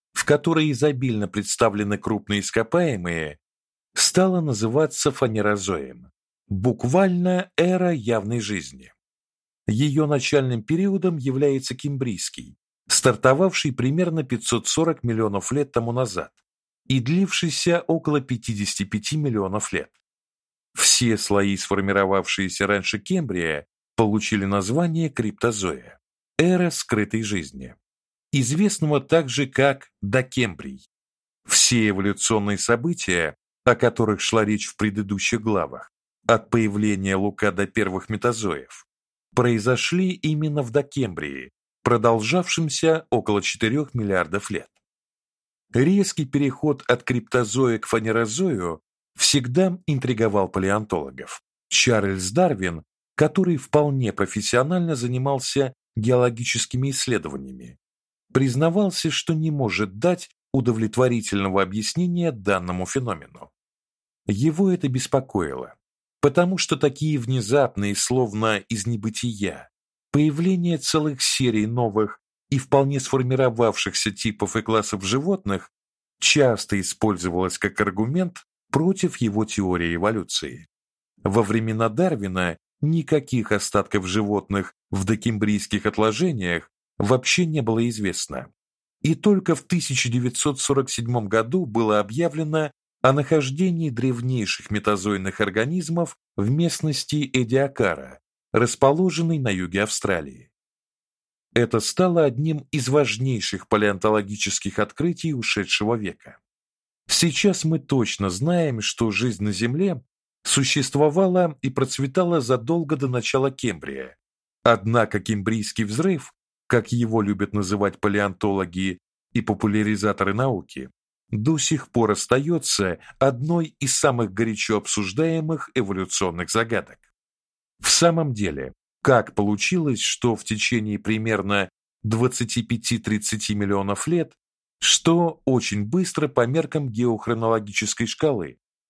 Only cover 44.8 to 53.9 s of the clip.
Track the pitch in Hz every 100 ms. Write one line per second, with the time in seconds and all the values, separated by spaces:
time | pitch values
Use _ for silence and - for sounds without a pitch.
44.8 | _ _ _ _ _ _ _ _ _ 120
45.8 | 143 196 190 - 139 143 139 131 156 139
46.8 | - 123 - 123 - 127 107 120 127 113
47.8 | - 117 110 113 113 123 190 113 87 80
48.8 | _ _ _ - - 143 123 135 185 180
49.8 | - 139 127 113 113 101 92 98 95 104
50.8 | 107 87 69 65 - - _ _ - -
51.8 | - 110 101 95 92 117 180 107 92 82
52.8 | - _ _ - 151 196 180 156 - 151
53.8 | 147